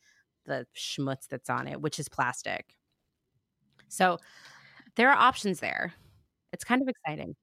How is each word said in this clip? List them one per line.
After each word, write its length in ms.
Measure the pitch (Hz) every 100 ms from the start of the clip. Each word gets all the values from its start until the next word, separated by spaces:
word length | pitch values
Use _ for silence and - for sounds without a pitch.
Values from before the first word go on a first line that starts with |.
| _ _ _ _ -
the 200 | 135 123 -
schmutz 500 | - - 135 135 -
that's 220 | 131 -
on 160 | 123 135
it, 140 | 143
which 180 | 147 -
is 100 | 139
plastic. 680 | - 127 - - 90 - _ _ _ _ _ _ _ _ _ _ _ -
So 300 | - 185 170 - - - - - - - -
there 140 | 247
are 60 | 285
options 420 | 247 262 208 180
there. 340 | 90 - - - - _ _ _ _
It's 120 | 180
kind 160 | - 247
of 80 | 262
exciting. 460 | 247 160 151 - -